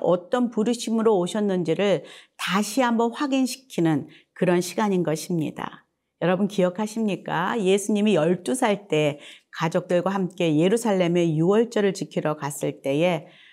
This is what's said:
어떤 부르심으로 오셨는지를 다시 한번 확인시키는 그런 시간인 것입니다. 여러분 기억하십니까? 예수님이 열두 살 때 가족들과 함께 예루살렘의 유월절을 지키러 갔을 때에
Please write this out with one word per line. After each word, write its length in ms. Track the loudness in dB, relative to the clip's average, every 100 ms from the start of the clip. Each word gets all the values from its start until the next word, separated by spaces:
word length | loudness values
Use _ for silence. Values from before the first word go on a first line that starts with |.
어떤 480 | 2 0 0 -2 0
부르심으로 720 | 0 0 -2 -2 0 2 2
오셨는지를 840 | 0 -2 0 0 0 0 0 0 -2 -18 -20 -10
다시 440 | -2 -2 0 0
한번 320 | 2 2 0
확인시키는 920 | -2 -2 0 0 -4 -8 0 2 2 -2 -14 _
그런 280 | -2 2 2
시간인 420 | 0 -2 0 0
것입니다. 800 | 0 -2 -2 -2 -4 -6 -10 -12 _ _ _ _
여러분 260 | 0 0 0
기억하십니까? 1120 | 0 0 0 -6 -4 -2 -4 -4 -4 -2 0
예수님이 540 | 2 2 2 2 4 4
열두 400 | 2 0 -2 0
살 320 | 0 0 -2
때 320 | 0 0 -2 -10 -20 _ -6
가족들과 520 | -2 -2 0 0 0
함께 480 | -2 -4 -2 0 2
예루살렘의 800 | 2 2 2 0 2 2 2 2
유월절을 560 | 2 2 2 0 0
지키러 420 | -2 -6 -4 -4 -4
갔을 460 | -6 -6 -6 -4
때에 460 | -2 0 0 0 -6 -20 -20